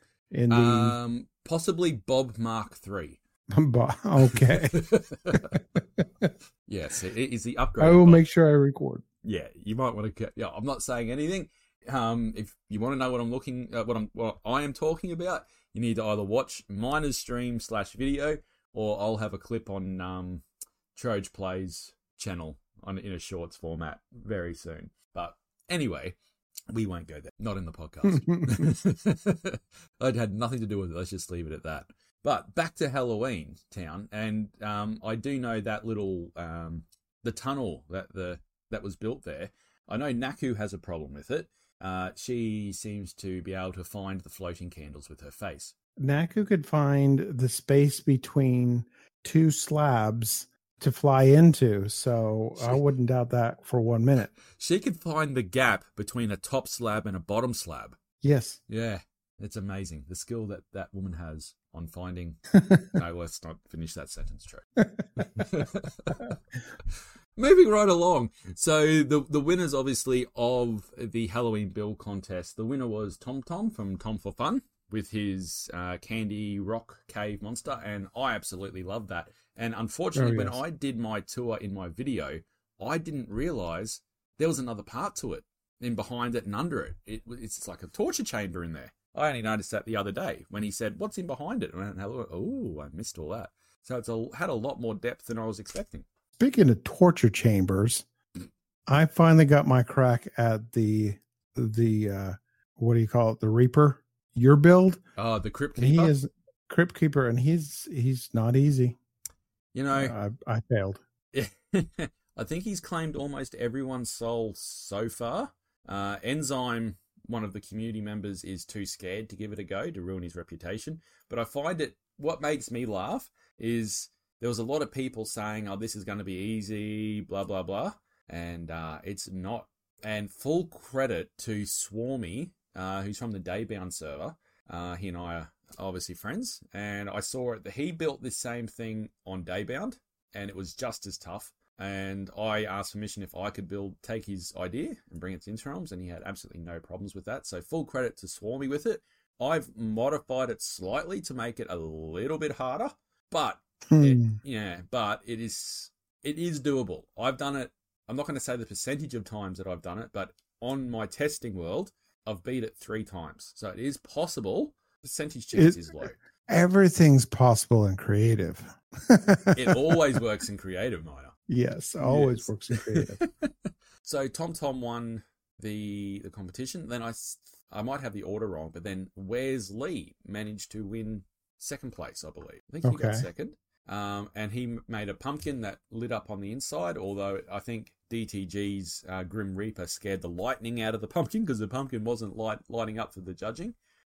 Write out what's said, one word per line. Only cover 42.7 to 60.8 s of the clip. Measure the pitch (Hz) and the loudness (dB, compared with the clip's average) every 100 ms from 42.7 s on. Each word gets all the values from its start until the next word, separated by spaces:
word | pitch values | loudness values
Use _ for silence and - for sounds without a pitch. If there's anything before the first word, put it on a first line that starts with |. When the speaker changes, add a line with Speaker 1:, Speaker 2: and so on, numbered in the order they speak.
Speaker 2:
seems | 95 110 104 92 - | -8 -10 -10 -10 -10
to | 95 92 | -8 -8
be | 87 92 | -8 -8
able | 92 | -8
to | 92 | -10
find | 87 104 98 95 | -12 -10 -8 -8
the | 80 | -10
floating | - 90 85 87 | -10 -10 -10 -12
candles | 80 73 71 - | -14 -16 -16 -18
with | 76 | -18
her | 73 | -18
face. | - 98 71 - - _ - | -12 -10 -10 -16 -20 _ -4
Speaker 1:
Naku | 135 143 165 214 202 | 0 2 0 0 2
could | 190 147 | 2 2
find | 151 143 143 139 135 | 2 4 6 6 4
the | 196 131 123 | 2 0 -2
space | - - 139 143 - | 0 4 6 6 4
between | - 131 - 147 131 123 123 120 117 _ _ _ | 4 2 2 2 4 6 4 2 -2 _ _ _
two | - 160 160 | 2 4 6
slabs | 147 - 151 147 123 110 113 110 - - _ _ - | 4 0 2 4 4 2 0 -2 -4 -6 _ _ -4
to | 135 | -2
fly | - 147 135 | 2 6 8
into, | 135 147 170 147 123 101 98 | 10 12 12 10 6 4 0
so | - 131 117 110 110 110 - | -2 0 2 2 0 -2 -2
I | 117 135 | 0 4
Speaker 2:
She | |
Speaker 1:
wouldn't | 143 131 123 | 4 4 2
doubt | 127 120 | 2 2
that | 123 117 - - | 2 0 -2 -2
for | 123 | 0
one | 113 113 123 | 2 4 6
minute. | 135 - _ - - | 4 2 _ -20 -8
Speaker 2:
She | - 180 | -2 0
could | - 170 | 0 -4
find | 165 156 151 127 | -4 -2 0 -2
the | |
gap | 98 131 127 98 - - | -2 2 4 2 -2 -10
between | 101 123 113 | -6 -4 -2
a | 98 | -4
top | - 135 - | -4 -4 -4
slab | - 117 107 104 | -4 -2 -2 -2
and | 92 | -6
a | |
bottom | 82 104 123 117 | -2 0 0 -4
slab. | - 69 52 - _ _ | -8 -10 -14 -20 _ _
Speaker 1:
Yes. | 139 139 - - - | 4 4 2 -10 -8
Speaker 2:
Yeah, | 110 113 95 - _ _ - | -4 -4 -6 -10 _ _ -16
it's | 101 110 | -12 -8
amazing, | 98 98 92 80 71 | -8 -8 -10 -12 -12
the | 90 | -12
skill | - 117 107 | -8 -8 -6
that | 95 - | -10 -12
that | 101 | -12